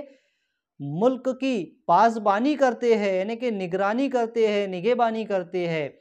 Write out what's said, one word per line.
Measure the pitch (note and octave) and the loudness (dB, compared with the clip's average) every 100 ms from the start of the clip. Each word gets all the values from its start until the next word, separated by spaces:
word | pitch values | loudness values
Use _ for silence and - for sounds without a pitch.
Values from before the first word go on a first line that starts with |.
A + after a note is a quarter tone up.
| C#4+ _ _ _ _ _ _ - | -2 _ _ _ _ _ _ -12
मुल्क | C#3+ D#3+ B3 B3+ C4 | -8 0 2 2 -4
की | B3+ C4+ A3+ - _ - | -4 -2 -2 -6 _ 2
पासबानी | F3 A#3 A3 G#3 G3+ C#4 C#4+ | 4 4 2 0 2 0 2
करते | C4 A3+ A#3+ G#3+ | 0 2 2 2
हैं, | G3+ | 2
यानी | F#3 G3+ A#3 | 0 -2 -4
कि | B3 | -4
निगरानी | G3+ F3+ F#3 G3 A#3 C#4 | -4 -4 -2 -2 0 0
करते | B3+ A3+ A3+ G#3+ | -2 -2 0 2
हैं, | G#3 G3 | 2 -2
निगहबानी | F3+ G#3 A#3+ A3+ A3 G#3+ | -2 -2 0 0 -2 -4
करते | G3 F3 F3+ E3+ | -4 -4 -4 -2
हैं। | D#3+ C#3 - | -2 -4 -10